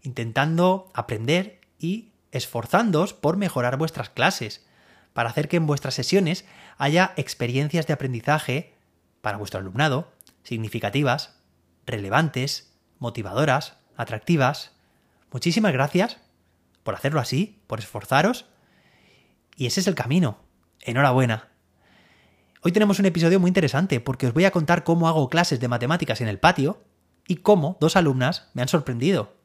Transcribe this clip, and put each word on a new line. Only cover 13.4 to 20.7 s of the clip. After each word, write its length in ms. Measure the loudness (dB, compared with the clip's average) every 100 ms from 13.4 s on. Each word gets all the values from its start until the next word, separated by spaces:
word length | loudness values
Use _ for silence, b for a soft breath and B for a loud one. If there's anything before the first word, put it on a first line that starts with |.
| 2 0 -2 _ _ -10
atractivas. 800 | -6 -6 0 2 2 0 -10 _ _ _ _ _ _
Muchísimas 400 | -6 -2 0 2
gracias 460 | 2 0 0 -2 -4 _ _ _ _ _ _
por 120 | -8 -4
hacerlo 260 | -2 -2
así, 400 | -2 -2 -4 _ _
por 140 | -10
esforzaros. 680 | -10 -12 0 2 2 0 -8 b b b b b b b b b _ -6
Y 120 | -4
ese 120 | 0
es 80 | -2
el 80 | -2
camino. 440 | 0 2 2 -2 _ _ _